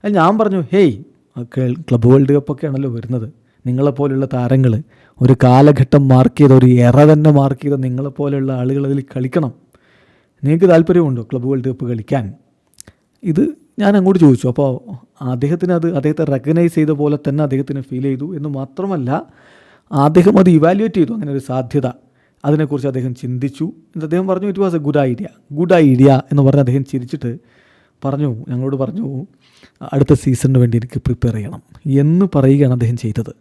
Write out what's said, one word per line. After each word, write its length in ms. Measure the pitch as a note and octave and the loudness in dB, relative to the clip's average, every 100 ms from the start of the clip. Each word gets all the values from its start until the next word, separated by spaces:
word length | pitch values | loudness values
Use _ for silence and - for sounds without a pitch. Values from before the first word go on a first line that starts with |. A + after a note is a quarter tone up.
| G#3 | -2
അത് 100 | G3+ | 2
ഞാൻ 220 | E3 A3 | 2 2
പറഞ്ഞു, 260 | G#3+ F#3+ C#3 | 0 -2 -2
"ഹേയ്, 300 | F#3+ F3 G2 - _ _ - | 2 2 0 -14 _ _ -14
ഒക്കെ 360 | A#2+ - B2+ | -8 -4 -4
ക്ലബ്ബ് 340 | C3+ D#3+ B2 A#2+ | -4 -2 2 6
വേൾഡ് 260 | C3+ C3+ | 4 4
കപ്പൊക്കെ 340 | C#3+ C#3 C#3 D#3 | 0 -2 -8 -6
ആണല്ലോ 220 | C3+ C#3 | -6 -6
വരുന്നത്. 440 | A#2 A2+ B2+ A2 _ _ _ B2 | -8 -8 -8 -8 _ _ _ -6
നിങ്ങളെപ്പോലുള്ള 600 | B2+ C#3+ C3 C#3+ C3+ C3+ | -2 -2 0 -4 -2 -4
താരങ്ങൾ 500 | B2+ B2 C3 C3 A2 - _ _ _ | -4 0 0 2 0 -6 _ _ _
ഒരു 140 | B2+ C3 | 2 4
കാലഘട്ടം 640 | B2+ B2+ D3 C#3+ C3 C#3+ C3+ | 6 6 6 4 2 2 4
മാർക്ക് 300 | B2+ B2 - | 4 4 4
ചെയ്ത, 140 | C#3+ | 6
ഒരു 140 | C3 B2+ | 6 6
എറ 380 | B2 A#2+ B2+ | 4 4 6
തന്നെ 280 | D3+ D#3 D3+ | 6 6 4
മാർക്ക് 300 | C#3+ C#3 C3 | 4 2 -2
ചെയ്ത 120 | D3 | -4
നിങ്ങളെപ്പോലെയുള്ള 800 | C#3+ C3 B2 C#3 C3+ C#3+ C#3+ C3+ | -4 -4 -6 -8 -6 -6 -4 -4
ആളുകൾ 320 | B2+ B2+ C#3 C#3 | -4 -4 -2 -2
അതിൽ 160 | C#3 C3+ C3+ | -4 -6 -8
കളിക്കണം. 340 | B2+ E3+ C#3 - _ _ _ _ _ _ _ _ | -4 -4 -4 -10 _ _ _ _ _ _ _ _
നിങ്ങൾക്ക് 260 | C3+ D#3+ F#3 | -2 2 4
താല്പര്യമുണ്ടോ 520 | E3 E3 F3 D#3 B2 | 4 4 0 0 -4
ക്ലബ്ബ് 240 | A2 C3 B2+ | -6 -8 -4
വേൾഡ് 200 | C3+ C3 | -4 -4
കപ്പ് 160 | B2+ A#2+ | -6 -6
കളിക്കാൻ?" 480 | A#2 G#2+ C#3 G2+ - _ _ _ _ - _ _ _ | -8 -4 -6 -6 -14 _ _ _ _ -20 _ _ _
ഇത് 300 | G3 D#3 D#4+ D4+ _ - | -4 -2 -2 -6 _ -4
ഞാൻ 180 | G3+ G3+ | 0 2
അങ്ങോട്ട് 220 | F#3 F#3 | 2 4
ചോദിച്ചു. 280 | D3+ B2 B2+ | 4 4 0
അപ്പോൾ 480 | B2 C#3 B2+ - B2+ _ _ | -2 -2 -4 -12 -20 _ _
അദ്ദേഹത്തിന് 500 | C3 B2+ C#3+ E3+ F3+ | -8 -4 -4 -2 -2
അത്, 220 | F3 E3 C#3+ | -2 -2 -2
അദ്ദേഹത്തെ 280 | D3 D3+ | -2 -2
റെക്കഗ്നൈസ് 520 | D3+ C3+ C#3 E3 E3+ D#3+ | -2 -2 -2 0 0 0
ചെയ്ത 140 | D3+ | -2
പോലെ 280 | D3 D3 D3 D3 | 0 -2 -2 -4
തന്നെ 140 | C#3+ | -4
അദ്ദേഹത്തിന് 380 | D3 C3 C#3 C#3 | -2 -4 -4 -8
ഫീൽ 220 | B2+ B2+ | -8 -6
ചെയ്തു. 340 | C3+ C3 D3+ E3+ | -6 -6 -8 -8
എന്ന് 120 | D3+ | -8
മാത്രമല്ല, 760 | C3+ C3+ - G3 F3 B2 D3 E4 _ _ _ _ _ _ | -8 -10 -10 -6 -6 -4 -6 -6 _ _ _ _ _ _
അദ്ദേഹം 480 | C#3+ D3 E3 F3+ G3+ | 0 2 4 4 4
അത് 100 | F#3 | 4
ഇവാലുവേറ്റ് 460 | D#3+ D#3+ G3 A3 G3 | 4 2 0 -2 -2
ചെയ്തു, 180 | D#3 | -4
അങ്ങനെ 180 | A3+ D3+ | -4 -6
ഒരു 80 | C#3 | -8
സാധ്യത. 520 | C3 C3 B2 D3 B2+ B2 _ _ _ _ C#3 | -6 -8 -4 -4 -4 -10 _ _ _ _ -4
അതിനെക്കുറിച്ച് 420 | D3+ D3+ C#3+ C#3 | -2 -2 -4 -6
അദ്ദേഹം 280 | C3 B2+ A#2+ | -6 -8 -8
ചിന്തിച്ചു. 480 | B2 B2 C3+ C#3 | -10 -6 -8 -8
എന്നിട്ട് 420 | D#3+ - _ - D3+ | -10 -10 _ -12 -4
അദ്ദേഹം 220 | F3 F#3+ | -4 -2
പറഞ്ഞു, 200 | F#3 G3+ | -4 -4
"It 120 | F#3 | -4
was 120 | G3 | -4
a 80 | E3+ | -2
good 180 | C#3+ D3 | -2 -2
idea, 600 | C3+ A#2+ G#2 _ _ D3 | -2 -4 -10 _ _ -6
good 100 | F3 F3+ | 2 4
idea" 280 | D3 B2 C#3 | 4 6 6
എന്ന് 320 | C3+ - C#3+ | 4 2 0
പറഞ്ഞ് 160 | C3+ C#3+ | 2 2
അദ്ദേഹം 260 | B2+ C3+ C3+ | 0 -2 -4
ചിരിച്ചിട്ട് 520 | C3+ B2 C#3+ A#2+ A#2 _ _ _ _ _ _ C3+ | -8 -8 -10 -10 -12 _ _ _ _ _ _ -6
പറഞ്ഞു, 400 | C#3 D3 A2+ - | -4 -4 -6 -8
ഞങ്ങളോട് 260 | B2 C3 C#3 | -6 -6 -4
പറഞ്ഞു, 520 | C3 F3+ A3 C3 F3 _ _ _ _ _ - | -6 -6 -8 -10 -14 _ _ _ _ _ -6
"അടുത്ത 200 | C#3 C#3 | -2 2
സീസണിന് 460 | C#3+ - B2 C3 C3 | 0 0 -2 0 2
വേണ്ടി 180 | A#2+ A#2 | 2 0
എനിക്ക് 220 | A#2+ B2+ | -4 -6
പ്രിപ്പയർ 340 | - B2 A#2+ | -4 -2 -4
ചെയ്യണം" 280 | A2 G2+ - _ - D3+ | -6 -10 -14 _ -12 -2
എന്ന് 400 | C3+ D3 E3+ G3 D3 | 0 2 2 0 2
പറയുകയാണ് 380 | C3 C#3 C#3 | 2 4 2
അദ്ദേഹം 240 | B2 A#2 A#2+ | 0 -2 -4
ചെയ്തത്. 320 | A2+ A2+ A2 - | -6 -6 -10 -14